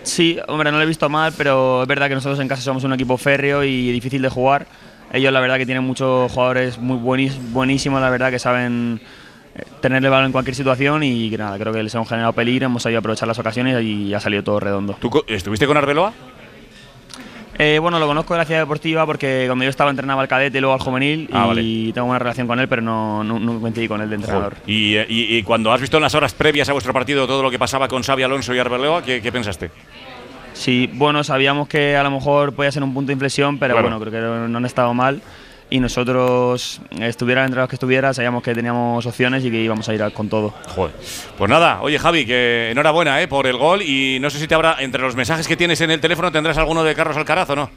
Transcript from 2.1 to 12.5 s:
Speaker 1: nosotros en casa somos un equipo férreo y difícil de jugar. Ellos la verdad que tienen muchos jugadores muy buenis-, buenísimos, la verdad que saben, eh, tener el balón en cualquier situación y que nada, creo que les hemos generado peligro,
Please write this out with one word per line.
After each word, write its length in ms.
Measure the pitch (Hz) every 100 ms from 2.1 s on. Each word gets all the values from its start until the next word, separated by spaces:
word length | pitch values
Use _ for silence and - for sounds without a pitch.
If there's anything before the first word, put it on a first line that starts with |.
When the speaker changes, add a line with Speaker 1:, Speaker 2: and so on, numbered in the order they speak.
| 135
Speaker 1:
nosotros 240 | 139 139
en 80 | 131
casa 140 | 127
somos 220 | 123 131 135
un 80 |
equipo 240 | 131 127 127
férreo 460 | 143 139 139 143 139
y 260 | 131 123
difícil 300 | 120 123 135
de 80 | 131
jugar. 360 | 123 127 143 - - - - -
Ellos 220 | 123 135
la 80 | 135
verdad 160 | 127 131
que 80 | 123
tienen 180 | 131
muchos 480 | 131 127 131 127 123
jugadores 460 | 123 127 127 127 117
muy 200 | 123 127
buenis-, 400 | 120 131 135 135 123
buenísimos, 480 | 120 131 135 143 135
la 100 | 131
verdad 200 | 127 127
que 80 | 123
saben, 600 | 123 123 123 120 120 113 - - - - - -
eh, 80 | - -
tener 220 | - 131
el 60 | 135
balón 180 | 131 135
en 40 |
cualquier 240 | 131 127 127
situación 480 | 135 123 139 151
y 260 | 143 120 113
que 80 | 107
nada, 200 | 107 101
creo 160 | 107
que 80 | 110
les 100 | 110 117
hemos 120 | 113
generado 240 | 113 117
peligro, 340 | 113 117